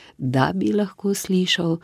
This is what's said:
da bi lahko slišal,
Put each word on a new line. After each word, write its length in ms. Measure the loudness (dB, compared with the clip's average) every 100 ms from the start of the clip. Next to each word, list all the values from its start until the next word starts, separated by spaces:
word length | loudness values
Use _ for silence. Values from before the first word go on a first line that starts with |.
| -20 -8
da 340 | -2 2 2 0
bi 180 | 0
lahko 400 | 0 -2 -4 -2
slišal, 640 | -2 0 0 2 0 0 -2